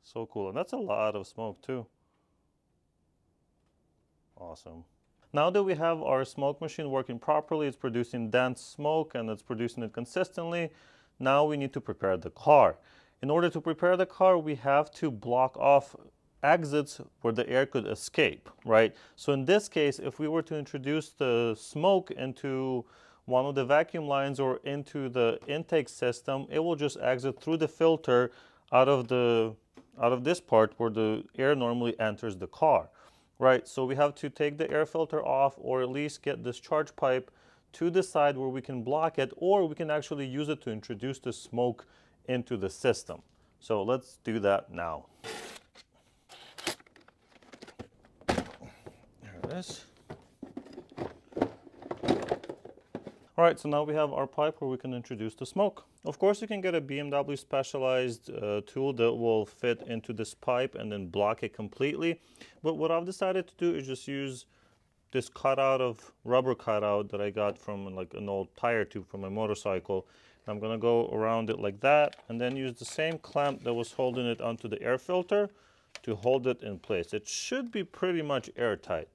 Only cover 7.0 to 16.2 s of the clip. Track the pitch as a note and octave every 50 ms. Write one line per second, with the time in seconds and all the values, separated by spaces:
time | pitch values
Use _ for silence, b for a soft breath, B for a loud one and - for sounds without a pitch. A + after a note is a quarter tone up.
7 | B2+ - B2 A#2 - - D3+ D3+ D3+ - D#3+ D#3 D3+ C#3 B2+ _ - C3 A2+ A#2+
8 | A#2+ - - B2 A#2 G#2+ G#2+ B2 B2+ B2+ B2 - - - - - C#3+ D3 D#3 D#3+
9 | D3+ D#3 - B2+ A2+ A2 A2 G2+ - _ B2+ A2 A#2+ A#2+ - B2 A#2 G#2+ - -
10 | A#2+ - - F#3 F#3 F3+ - - E3+ E3+ E3+ E3+ E3+ D#3+ b b b b b b
11 | b b b _ B2+ C3 C#3 C#3+ D3 D3+ D3+ C#3+ C#3 C3 - C#3 - - G2 -
12 | - G2 F#2 F2 D#2+ F2 - - - C#3 D3+ C#3+ A#2 F2 D2+ - b b b b
13 | b b b b - C3+ D3 E3+ E3+ E3+ - E3 C#3 E3 D#3+ - F3 F3 F#3 F3+
14 | F#3 F3+ - - F#3+ F#3+ F#3 E3+ D3+ D3+ D3 B2+ A#2 C#3 C#3 C#3+ D3+ D3+ - -
15 | - D#3 B2 G#2 - A#2+ A#2+ B2+ C3 C3 - - - C#3 C#3+ C#3 C#3 - - -
16 | - - _ _